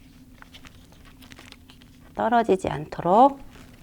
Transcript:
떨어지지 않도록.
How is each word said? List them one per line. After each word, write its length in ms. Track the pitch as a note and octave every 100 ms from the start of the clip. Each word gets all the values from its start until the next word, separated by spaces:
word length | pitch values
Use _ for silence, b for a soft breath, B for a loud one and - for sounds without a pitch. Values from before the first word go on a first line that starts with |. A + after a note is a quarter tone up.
| - - - - - - - - - - - - - - - - - - - - -
떨어지지 540 | - A3 A#3 A3 F#3 -
않도록. 720 | D3 D3+ - E3+ G3+ C#4 C#4 - - - -